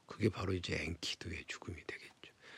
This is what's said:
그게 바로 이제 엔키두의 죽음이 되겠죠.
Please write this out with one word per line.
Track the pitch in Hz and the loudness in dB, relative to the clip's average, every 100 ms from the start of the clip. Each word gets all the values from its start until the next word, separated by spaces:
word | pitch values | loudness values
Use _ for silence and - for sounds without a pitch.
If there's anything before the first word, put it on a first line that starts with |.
| - | -10
그게 | - 107 | 4 4
바로 | - 95 | 6 2
이제 | 92 - - | 2 2 2
엔키두의 | 76 87 - - 85 80 - | 2 0 -2 -2 -2 -4 -4
죽음이 | - - 87 - | -6 -6 -6 -6
되겠죠. | - - - - - - | -8 -10 -16 -18 -18 -16